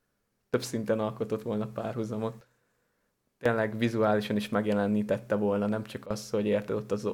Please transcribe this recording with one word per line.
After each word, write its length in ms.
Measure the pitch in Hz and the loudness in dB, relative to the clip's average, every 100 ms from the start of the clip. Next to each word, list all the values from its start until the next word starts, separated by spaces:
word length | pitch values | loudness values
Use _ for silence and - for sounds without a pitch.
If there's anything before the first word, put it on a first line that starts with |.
| _ _ _ _ _ | _ _ _ _ _
Több 140 | 123 | -2
szinten 380 | 123 117 110 110 | -2 -4 0 0
alkotott 420 | 107 110 107 107 | 0 -2 -4 -4
volna 300 | 117 107 110 | -2 -4 -4
párhuzamot. 720 | - 113 117 110 110 113 113 - _ _ _ _ _ _ _ _ _ | -4 -6 -4 -4 -4 -4 -6 -18 _ _ _ _ _ _ _ _ _
Tényleg 420 | 123 113 110 107 | 0 2 2 2
vizuálisan 580 | 117 113 107 107 104 107 | 0 4 4 4 2 0
is 120 | 104 | 0
megjelenítette 840 | 107 107 101 101 107 104 104 - | 0 2 2 2 2 2 0 0
volna, 320 | 104 104 101 104 | 0 2 2 0
nem 160 | 110 | -2
csak 240 | 107 - - | -4 -10 -8
az, 240 | 104 - | -8 -2
hogy 160 | 107 104 | 0 2
érted, 300 | 104 104 110 | 2 0 -4
ott 160 | 107 | -2
az 140 | 104 104 | -2 -2